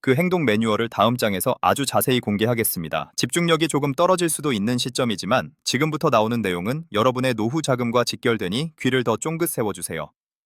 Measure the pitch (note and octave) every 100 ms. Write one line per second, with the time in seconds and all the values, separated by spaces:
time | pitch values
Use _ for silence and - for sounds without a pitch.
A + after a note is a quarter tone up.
0 | - C3 F3+ F3+ C#3 G#2+ A2+ G#2 A#2 -
1 | G#2 B2 A2 F#2+ B2+ B2 - G2+ C3+ G#2+
2 | G#2 B2+ A2 G#2 A2 A#2+ G#2+ - D#2+ D#2
3 | D2 - C3 - E3+ D#3+ D#3 D3+ C#3+ C3+
4 | F3 F#3 E3+ - D3 A#2 G#2 B2 C3 B2+
5 | B2 G2 F#2 B2 D#2 - - B2+ D#3 D3
6 | D#3+ A#2+ A2 A#2 G2+ F2+ F#2 D3 E3 G2+
7 | A#2+ B2+ B2+ A#2 G#2+ D#3 D3 B2 A#2+ A#2+
8 | A#2 - B2 A2+ F2+ G#2+ D#3+ - B2+ C3
9 | A#2+ A2 D#3+ D#3+ E3 - G#2+ F2+ E2+ E2
10 | D2+ _ _ _